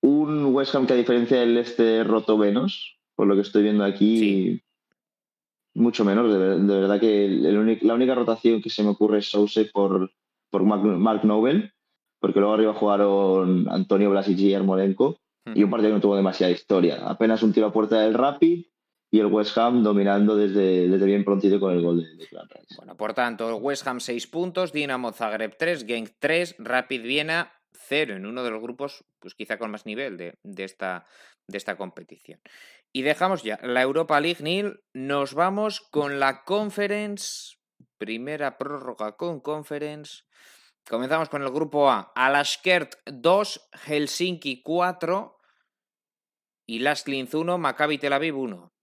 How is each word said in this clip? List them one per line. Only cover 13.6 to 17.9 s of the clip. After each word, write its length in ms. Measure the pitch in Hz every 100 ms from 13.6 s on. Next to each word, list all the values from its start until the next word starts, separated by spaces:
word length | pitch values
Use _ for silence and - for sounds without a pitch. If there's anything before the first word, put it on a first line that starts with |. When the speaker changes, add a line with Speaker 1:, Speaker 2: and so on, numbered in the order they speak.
| -
Speaker 1:
Antonio 400 | - 95 98 101
Blasic 280 | 98 98 92
y 120 | 98
Yarmolenko, 680 | 98 95 95 98 98 135 165 _ _ -
y 120 | 113
un 60 |
Speaker 2:
Ujú. 60 | 101
Speaker 1:
partido 200 | 113 107
que 40 |
no 60 | 107
tuvo 160 | 101 98
demasiada 360 | 98 - 90
historia. 540 | 87 - 98 87 73 -
Apenas 360 | - 113 113
un 100 | 113
tiro 140 | 101 107
a 60 |
puerta 280 | 110 107